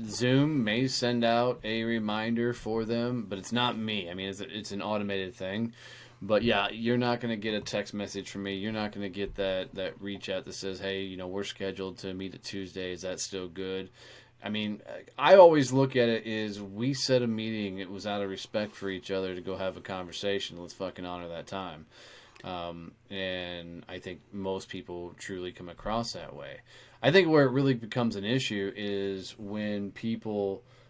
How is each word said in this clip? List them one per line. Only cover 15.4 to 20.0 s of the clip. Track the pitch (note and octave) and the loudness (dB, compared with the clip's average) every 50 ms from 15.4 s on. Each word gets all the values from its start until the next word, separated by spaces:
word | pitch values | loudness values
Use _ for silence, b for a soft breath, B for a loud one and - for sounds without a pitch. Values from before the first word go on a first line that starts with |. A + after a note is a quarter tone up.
| F#3 E3+ D#3+ D3+ C3+ A#2 | 12 12 12 10 6 4
look | B2+ C3+ C3+ C3 C3 | 4 4 4 4 4
at | B2+ A#2+ A#2 | 4 4 4
it | A2+ A2 - A2+ | 4 2 0 -2
is | A2 A2 G#2+ G#2 G2+ G#2 | -2 -2 -2 -4 -4 -6
we | G#2 G2 G2 G#2 A#2+ C3+ C#3 | -10 -10 -6 -2 -2 0 0
set | C3 - - C3 B2+ | 0 2 4 4 4
a | B2 A#2 | 4 2
meeting. | A2+ A2 A2 A2 A2 A2 G#2 G2 F#2 F#2+ | 0 0 -2 -2 -2 -2 -2 -4 -4 -6
It | G2 F2 | -6 -8
was | G2+ F#2+ F2+ G#2 | -8 -6 -4 -4
out | G#2 G#2 | -2 -2
of | G2+ G2 | -2 -2
respect | F#2+ F#2 - - - A2 G#2+ G#2 - | -4 -6 -8 -4 -2 -2 -2 -2 -4
for | - G2 G2 | -6 -6 -4
each | F#2+ F2+ - - | -4 -4 -4 -2
other | F#2+ F#2+ F#2+ F#2 F#2 | -2 -2 -2 -2 -4
to | F2+ | -6
go | F2 F#2+ F#2 F#2+ | -6 -6 -4 -4
have | F#2+ F#2+ F2 F2+ | -4 -4 -4 -6
a | |
conversation. | E2 - F#2+ F#2 | -8 -8 -6 -6